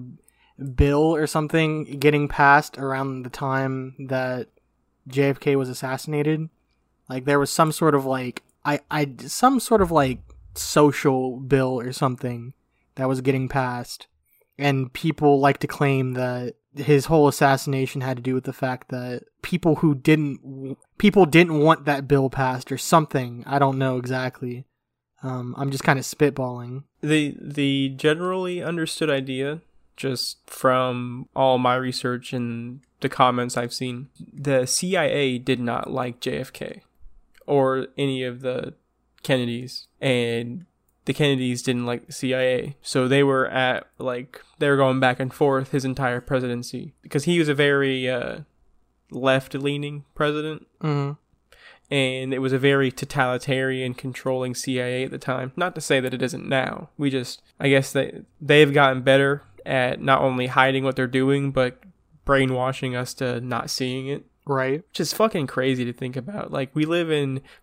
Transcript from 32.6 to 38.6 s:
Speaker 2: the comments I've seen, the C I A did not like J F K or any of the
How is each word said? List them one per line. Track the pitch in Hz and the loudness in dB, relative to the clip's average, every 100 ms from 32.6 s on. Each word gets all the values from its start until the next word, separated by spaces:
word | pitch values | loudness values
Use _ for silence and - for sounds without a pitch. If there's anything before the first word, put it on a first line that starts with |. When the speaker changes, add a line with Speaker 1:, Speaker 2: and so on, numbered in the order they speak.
| 120 135 _ - | -10 -14 _ -6
Speaker 2:
the | 135 | -4
comments | - 127 123 123 123 | 2 4 2 -2 -4
I've | 120 | -6
seen, | - 127 123 143 - - | -6 -8 -8 -12 -18 -20
the | 147 143 131 127 | -8 0 0 2
C | - 180 185 | -2 -2 0
I | 147 | 0
A | 143 135 123 | 0 0 -2
did | 131 123 | -2 -2
not | 120 120 - | -2 -4 -4
like | 131 123 120 | -6 -6 -6
J | 131 143 | -6 -6
F | 131 | -8
K | - - - _ _ - - _ _ - | -10 -12 -14 _ _ -20 -20 _ _ -2
or | 143 131 131 123 - | 2 2 0 -4 -4
any | 139 131 | -4 -2
of | 127 123 | -6 -8
the | 131 131 | -6 -6